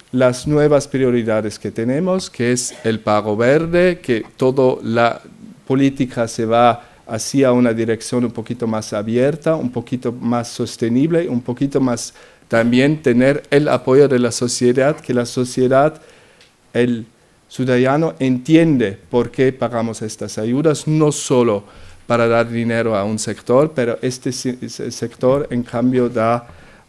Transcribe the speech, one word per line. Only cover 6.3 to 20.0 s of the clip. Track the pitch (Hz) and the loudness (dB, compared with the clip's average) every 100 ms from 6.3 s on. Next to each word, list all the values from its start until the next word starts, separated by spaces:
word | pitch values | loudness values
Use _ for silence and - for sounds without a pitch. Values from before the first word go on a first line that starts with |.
| - 110 | -2 0
va | 117 120 113 - - - | 4 4 2 -6 -20 -10
hacia | 113 - 143 131 | -8 -4 2 4
una | 123 123 | 4 2
dirección | 113 113 110 - 123 | 0 -2 -2 -4 -2
un | 120 | -2
poquito | 117 107 120 113 | -6 -10 -6 -4
más | 110 110 | -4 -4
abierta, | 107 110 117 135 165 160 160 | -6 -2 0 0 0 -2 -2
un | 127 | -4
poquito | 123 120 127 123 | -6 -6 -6 -6
más | 123 120 120 113 | -4 -4 -4 -4
sostenible, | - 120 - 113 123 160 165 170 | -8 -8 -4 0 0 2 0 -2
un | 120 | -4
poquito | 123 123 139 139 | -6 -4 -2 0
más | 127 113 - - - _ - | 0 -2 -8 -16 -20 _ -2
también | 117 117 123 139 151 | 0 2 2 2 2
tener | 131 120 131 143 - | 0 2 2 0 0
el | 143 147 | 0 2
apoyo | 127 - 131 139 | 0 2 4 6
de | 127 | 4
la | 120 | 0
sociedad, | - 123 - 123 127 135 156 | -2 -4 0 2 2 2 0
que | - | -2
la | 123 120 | -2 -2
sociedad, | - 123 127 127 131 151 156 - - _ _ _ _ _ | -4 -4 0 2 4 2 0 -20 -20 _ _ _ _ _
el | 120 123 113 113 _ _ _ _ | -2 0 -2 -6 _ _ _ _
ciudadano | - 127 123 127 143 160 160 | -6 0 2 2 2 0 -2
entiende | 131 127 127 160 165 135 104 101 - | -2 -2 2 4 4 2 0 -4 -4
por | 123 120 | -2 -2
qué | - 131 | 0 0
pagamos | 131 117 120 113 107 | 0 -4 -4 -4 -6